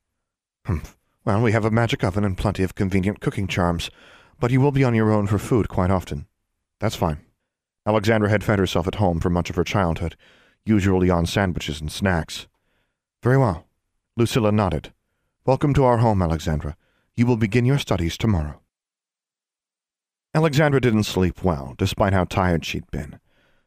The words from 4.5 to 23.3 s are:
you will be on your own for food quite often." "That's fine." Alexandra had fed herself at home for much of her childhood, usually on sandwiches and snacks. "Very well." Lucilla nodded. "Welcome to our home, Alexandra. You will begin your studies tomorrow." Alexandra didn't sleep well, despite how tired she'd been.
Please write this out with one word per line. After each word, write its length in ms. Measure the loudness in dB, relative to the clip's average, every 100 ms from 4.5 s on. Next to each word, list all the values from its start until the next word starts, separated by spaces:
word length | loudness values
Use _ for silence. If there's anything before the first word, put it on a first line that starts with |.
you 100 | 2
will 100 | 2
be 120 | 2
on 100 | 2
your 180 | 2 2
own 160 | 2 2
for 120 | -2
food 280 | 0 0 0
quite 240 | 0 0
often." 360 | 0 -2 -10 -12 _ _ _ _ -6
"That's 160 | -6 -2
fine." 220 | -4 -4 _ _ _ _ _ _ -2
Alexandra 440 | 0 2 2 2
had 140 | 0
fed 160 | 0 0
herself 280 | 2 0 -2
at 80 | 0
home 240 | 0 0
for 100 | 0
much 200 | -2 -2
of 60 | -4
her 80 |
childhood, 520 | -2 0 0 -2 -6 -10 _ _ _ _ 0
usually 440 | 2 4 2 2
on 160 | 2 0
sandwiches 560 | 0 -2 -2 -8 -8
and 100 | -8
snacks. 560 | -4 -2 -2 -4 -12 -16 _ _ _ _ _ _ _
"Very 160 | 0 2
well." 300 | 2 -2 -10 _ _ _ _ -2
Lucilla 360 | 0 2 2
nodded. 420 | 2 0 -2 -8 _ _ _ _ _ -2
"Welcome 280 | 0 2
to 100 | 2
our 140 | 4 4
home, 240 | 2 2
Alexandra. 560 | 0 0 -2 -4 -6 -12 _ _ _ -2
You 100 | 0
will 120 | 2
begin 280 | 2 2 2
your 140 | 0
studies 380 | 0 -2 -2 -2
tomorrow." 440 | 0 0 -2 -10 _ _ _ _ _ _ _ _ _ _ _ _ _ _ _ _ _
Alexandra 460 | 0 2 2 4 4
didn't 240 | 2 2
sleep 400 | 0 0 0 0
well, 300 | -2 -2 -6 -4
despite 360 | -4 0 0
how 120 | 2 0
tired 400 | 0 0 0 -2
she'd 240 | -10 -10
been. 280 | -12 -12 -16 _